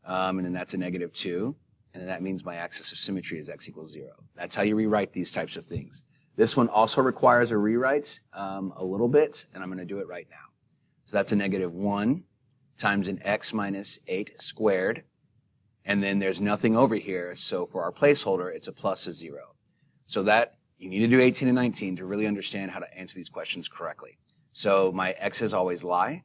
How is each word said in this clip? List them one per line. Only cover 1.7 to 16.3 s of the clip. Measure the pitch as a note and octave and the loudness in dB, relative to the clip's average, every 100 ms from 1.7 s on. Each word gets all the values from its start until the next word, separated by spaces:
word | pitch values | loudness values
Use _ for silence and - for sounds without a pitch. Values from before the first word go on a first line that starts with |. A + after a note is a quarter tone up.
| _ _ | _ _
And | F#2 | -14
then | F#2 | -8
that | F2+ | -6
means | F#2+ F#2+ | -4 -6
my | E2+ E2+ | -6 -10
axis | F2 - - | -8 -6 -8
of | - | -6
symmetry | - F#2+ E2 E2 | -6 -6 -6 -10
is | D2+ | -10
x | D2 - | -12 -14
equals | D#2 D#2 | -14 -16
zero. | D2+ C2 - - - | -16 -18 -20 -20 -14
That's | F2 - | -6 0
how | |
you | G#2 G#2+ | 2 4
rewrite | A2 G#2+ G2 | 4 2 0
these | - F2 | -2 -4
types | - D#2+ - | -2 -4 -10
of | - | -8
things. | - - - _ _ _ - | -10 -8 -16 _ _ _ 2
This | A2 - | 4 6
one | A#2 | 4
also | G#2 A2 - | 4 4 4
requires | C3 - B2+ A#2+ A#2+ | 2 6 6 6 4
a | A2 | 2
rewrite, | G#2 A#2 C3 D3 C#3+ - _ | 2 2 2 0 -2 -8 _
um, | F#2+ G2 G2 F#2+ - | -10 -8 -6 -8 -6
a | |
little | F#2 G2 A#2+ | -4 0 4
bit, | D3 D3+ - - | 4 4 0 -6
and | F#2 | -8
I'm | F#2 | -10
gonna | F#2 F2 | -8 -8
do | G2 | -8
it | F2 | -8
right | F2 D#2+ | -10 -14
now. | D#2 C#2+ _ _ _ _ _ _ | -20 -20 _ _ _ _ _ _
So | G#2 | -2
that's | G2 | 2
a | G#2 | 0
negative | G2+ F#2+ F#2 | 0 -2 -4
one | E2+ G2+ G2+ G#2+ D#3+ - _ _ _ _ - | -2 -2 0 2 0 -4 _ _ _ _ -2
times | A2 G2+ F#2 | 0 0 -2
an | F#2+ | -4
x | G2 G#2+ - | -2 -2 -2
minus | A2 G2+ G2 G2+ - - | -4 -4 -4 -6 -6 -4
eight | F#2 G#2+ - | -6 -6 -6
squared. | - - G#2+ F#2 F#2+ A#2 - _ _ _ _ _ _ _ - | -8 0 2 2 0 -2 -8 _ _ _ _ _ _ _ -2
And | G2+ | 0
then | G2 G2 | 2 2
there's | F#2+ | 0